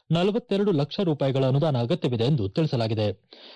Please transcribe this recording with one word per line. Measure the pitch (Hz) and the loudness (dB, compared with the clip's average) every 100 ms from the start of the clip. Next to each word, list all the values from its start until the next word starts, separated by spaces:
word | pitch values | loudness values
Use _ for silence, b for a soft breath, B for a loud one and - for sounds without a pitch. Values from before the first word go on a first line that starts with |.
| b | b
ನಲವತ್ತೆರಡು | 165 196 226 - 196 208 | 0 2 0 -2 0 2
ಲಕ್ಷ | 156 147 - | 0 0 -2
ರೂಪಾಯಿಗಳ | 180 143 135 131 131 | -2 0 0 2 2
ಅನುದಾನ | 139 160 127 | 2 2 0
ಅಗತ್ಯವಿದೆ | 120 - 135 117 | 0 0 -2 0
ಎಂದು | 117 156 - | 0 0 0
ತಿಳಿಸಲಾಗಿದೆ. | - 156 123 110 110 104 - _ B B | 0 0 0 -2 -2 -2 -4 _ B B